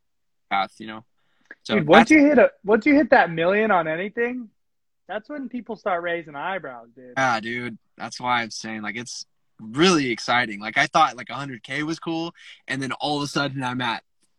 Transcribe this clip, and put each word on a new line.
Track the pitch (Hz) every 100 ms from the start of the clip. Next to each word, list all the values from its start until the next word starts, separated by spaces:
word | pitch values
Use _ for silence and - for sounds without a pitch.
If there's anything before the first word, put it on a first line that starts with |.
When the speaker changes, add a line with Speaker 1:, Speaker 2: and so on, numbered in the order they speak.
| _ _ _ _ -
Speaker 1:
path, | 98 95 -
you | 110
know? | 110 - _ _ _ - -
So | - 208
Speaker 2:
Dude, | 151
once | 202 226
Speaker 1:
that's |
Speaker 2:
you | 311 285
hit | 247
a, | 190 -
once | 202 220 294
you | 285
hit | 247
that | 240 170
million | 160 170 208 220
on | 180 160
anything, | 160 202 233 240 254 220 _ _ _ _ _ -
that's | 208 247
when | 294 247
people | 247 226 208
start | 202 170
raising | 170 170 156 143
eyebrows, | 170 190 147 120 117 131
dude. | 127 131
Speaker 1:
Yeah, | 131 113
dude. | 113 120 123 107 _ -
That's | 113 -
why | 123 120
I'm | 113
saying, | - 113 110
like, | 104 113
it's | 123 - - _ _ -
really | 110 131 185 160 131
exciting. | 110 - 123 113 101
Like, | 110 135
I | 151
thought, | 170 143 120
like, | 113
a | 127
hundred | 139 117
K | - 139
was | 151 160
cool, | 165 165 170 - - - -
and | 131
then | 131
all | - 147 147
of |
a | 143
sudden | 147 143 135
I'm | 127 127
at, | 120 104 - _ _